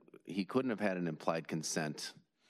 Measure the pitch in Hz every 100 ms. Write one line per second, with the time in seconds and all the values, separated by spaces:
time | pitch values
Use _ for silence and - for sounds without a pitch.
0 | - - - 90 87 127 131 101 104 92
1 | 87 78 - 82 - 82 76 - 76 71
2 | - - - _